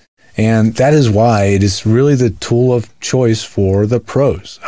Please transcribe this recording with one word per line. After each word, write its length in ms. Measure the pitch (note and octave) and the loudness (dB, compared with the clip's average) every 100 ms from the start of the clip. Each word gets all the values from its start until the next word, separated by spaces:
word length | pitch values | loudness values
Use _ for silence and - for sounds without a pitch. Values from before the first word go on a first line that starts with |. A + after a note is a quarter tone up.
| _ _ _ - | _ _ _ -4
And 360 | A2 A2+ A2 A2 | 0 2 0 0
that 180 | C3 | 2
is 160 | D3+ B2 | 2 2
why 360 | G#2 A#2 A2 G2+ | 2 2 2 2
it 160 | G2 | 2
is 220 | G2+ - | 0 -2
really 300 | A2 A2+ C#3+ | 0 2 2
the 160 | C3+ B2 | 2 0
tool 420 | - - A#2+ B2+ | -4 -4 0 0
of 260 | B2 - - | 0 -4 -12
choice 440 | - C3 A#2+ A2 | -6 -2 0 0
for 400 | - - G2 G2 | -4 -2 0 0
the 160 | G#2 A#2+ | 0 -2
pros. 580 | - C3 C#3 F#2+ - - | -4 -2 -2 -2 -8 -12